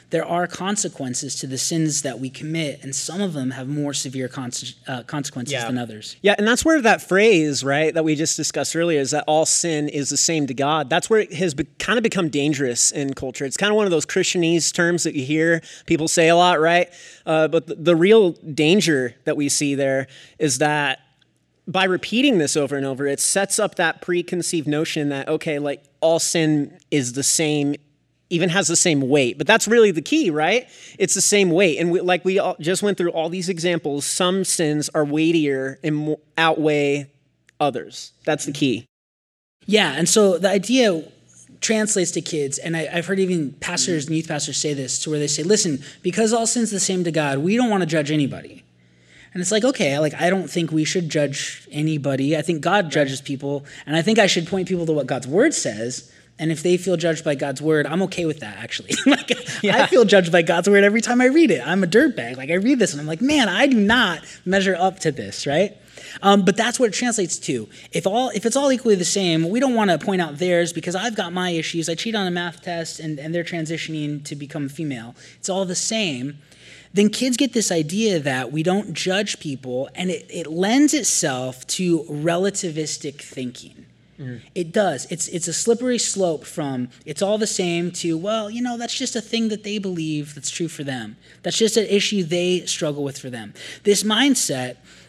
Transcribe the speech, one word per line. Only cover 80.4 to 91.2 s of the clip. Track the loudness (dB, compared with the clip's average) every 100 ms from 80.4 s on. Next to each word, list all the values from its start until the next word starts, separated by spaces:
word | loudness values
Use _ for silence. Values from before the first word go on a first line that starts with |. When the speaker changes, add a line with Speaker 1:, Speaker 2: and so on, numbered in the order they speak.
| -6
Speaker 1:
lends | -2 2 4 4
itself | 4 0 0 0 -2 -6 -8 -8
to | -2 0 0 -2 -4 0 0 0
relativistic | -2 -6 -6 -6 -8 -10 -12
thinking. | -14 -10 -10 -10 -18 -20 -20 _ _ -16
Mm. | -14 -14 -10 -8
It | -4
does. | 0 0 -2 -6
It's, | -8 -6
it's | -6 -6
a |
slippery | -2 0 0 0 -2
slope | -2 0 0 -2 -6
from | -8 -6 -4 -6 -10 -14
it's | -4
all | 0 0
the | -2
same | -2 -2 -2 -4
to, | -4 -4 -4
well, | -2 -4 -4
you | -6
know, | -6 -6
that's | -6 -6
just | -6 -6
a |
thing | -4 -2 -2
that | -4
they | -6 -6
believe | -4 -4 -4 -4 -6
that's | -10 -8
true | -6 -6
for | -6
them. | -8 -8 -10 -14